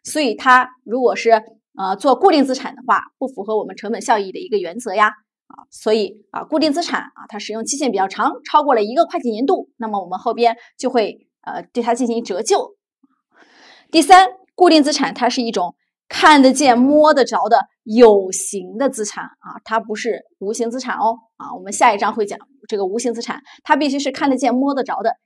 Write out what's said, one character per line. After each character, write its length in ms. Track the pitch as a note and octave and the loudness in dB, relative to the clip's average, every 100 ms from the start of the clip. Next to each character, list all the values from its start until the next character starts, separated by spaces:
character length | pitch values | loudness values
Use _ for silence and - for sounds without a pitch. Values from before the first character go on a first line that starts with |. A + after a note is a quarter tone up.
所 160 | - D4+ | -10 -4
以 140 | C#4 | -2
它 360 | G#3+ C4 B3+ B3 - | 0 4 4 4 -6
如 160 | - A#3+ | -8 -2
果 160 | A#3+ F#3 | 0 0
是， 260 | A3+ A3 A3 _ _ - | 2 2 2 _ _ -10
呃， 200 | F#3+ G3 | -6 -2
做 180 | C#4+ | 0
固 160 | B3 G4 | 2 4
定 140 | D#4+ | 4
资 100 | B3+ | 2
产 220 | B3+ C4 - | -2 -8 -12
的 60 | - | -2
话， 140 | G3 - _ | -2 -2 _
不 80 | C4 | -10
符 160 | C4 | -10
合 160 | G3 G#3+ | -6 -6
我 60 | |
们 100 | F#3+ | -6
成 160 | F#3+ G#3 | -10 -10
本 100 | A3 | -8
效 180 | E3+ A3 | -2 -2
益 120 | G3 | -2
的 80 | - | -10
一 100 | F3+ | -6
个 100 | G#3 | -6
原 200 | F3 G3 | -6 -10
则 160 | A#3+ | -8
呀。 180 | F#3+ G#3+ - _ _ _ | 0 0 -2 _ _ _
啊， 200 | - _ | -20 _
所 220 | - - | -8 -2
以 320 | A3 G3+ - _ | 0 0 -8 _
啊， 140 | - | -12
固 140 | - D4+ | -6 -2
定 140 | D#4 | 0
资 100 | D4 | -2
产 180 | E4+ - | -4 -8
啊， 260 | - - - | -10 -18 -18
它 100 | G#3 | -14
使 140 | G#3 | -12
用 120 | G#3+ | -10
期 120 | A3 C#4 | -8 -4
限 140 | C#4 | -4
比 80 | G3 | -2
较 100 | F#3+ | -4
长， 240 | G3 A#3+ B4 | -4 -4 -6
超 180 | - D4+ | -2 0
过 120 | C#4+ | 2
了 80 | A#3+ | 0
一 120 | G#3 | 0
个 100 | C4 | -2
会 160 | E4+ F4 | -2 -4
计 100 | B3+ | -6
年 140 | G#3+ | -4
度， 240 | C#4 F4 - _ | -2 -2 -4 _
那 120 | A3+ | -8
么 140 | G3+ | -8
我 60 | F3+ | -8
们 100 | F3+ | -8
后 140 | A#3+ | -6
边 240 | A3+ A#3 A#3 _ - | 0 0 0 _ -10
就 100 | B3+ | -4
会， 400 | B3 G#3 - _ _ | -2 -2 -6 _ _
呃， 200 | - - F3 | -14 -14 -8
对 100 | A#3+ | -6
它 120 | A#3 | -4
进 120 | A#3+ B3 | -2 -2
行 180 | A#3 | -4
折 180 | A#3 F#3 | -6 -6
旧。 340 | A3 F#4+ - _ _ _ _ _ _ _ _ _ _ _ _ | -2 -2 -2 _ _ _ _ _ _ _ _ _ _ _ _
第 100 | D#4+ | 0
三， 280 | D#4+ F#4 F#4+ - _ | 8 8 8 0 _
固 160 | - F4+ | 2 6
定 120 | D#4 | 6
资 100 | C#4+ | 4
产 200 | D4+ G3 | 0 -4
它 160 | F#3+ B3 | -2 -2
是 140 | B3 | -2
一 80 | A#3 | -4
种 260 | G3+ F3 - _ _ _ | -4 -6 -8 _ _ _
看 320 | - F4 D4 | 2 6 8
得 120 | C4 | 6
见、 260 | C4 C#4+ A#3 | 4 4 4
摸 340 | C4 D4 D4+ | 4 6 6
得 120 | D4 | 4
着 240 | A#3+ G3+ G3+ | 2 0 2
的 180 | G#3+ F#3+ _ | 2 0 _
有 500 | - A3 A#3 G3+ F#3 | -4 6 8 6 2
形 460 | F#3 - G3+ F3+ G3+ | -6 -8 -10 -10 -6
的 100 | C4+ | -4
资 160 | A3 | -4
产 200 | G#3 - | -8 -10
啊， 360 | E3+ - D3 - | -16 -18 -20 -20
它 160 | - A3 | -6 -6
不 140 | A3+ | -4
是 280 | G#3 A#3+ F3+ - _ | -6 -6 -8 -10 _
无 140 | G3 | -8
形 180 | A#3 A#3 | -6 -6
资 100 | B3+ | -6
产 160 | B3 F3+ | -8 -4
哦。 220 | G#3+ A#3 _ _ | -4 -4 _ _
啊， 180 | C#3 | -18
我 60 | E3+ | -16
们 120 | F#3+ | -12
下 220 | G3+ B3 | 0 2
一 40 | G#3 | 2
章 160 | G#3 | -2
会 100 | A3+ | -4
讲 140 | G3+ - _ _ - | -6 -8 _ _ -10
这 120 | G#3 | -6
个 80 | F#3+ | -4
无 120 | G#3+ | -4
形 140 | B3 | -4
资 80 | A3+ | -6
产， 220 | A#3+ - - - | -10 -12 -16 -18
它 120 | - D4+ | -2 0
必 140 | D4 | 0
须 80 | C#4 | -2
是 120 | C#4+ | -6
看 200 | C4 D4 | -2 -2
得 60 | C#4 | 0
见、 180 | C4 | 0
摸 200 | B3 C#4 | 0 -2
得 80 | C4+ | -2
着 200 | C4 F#3 | -4 -4
的 140 | A3 - | -4 -6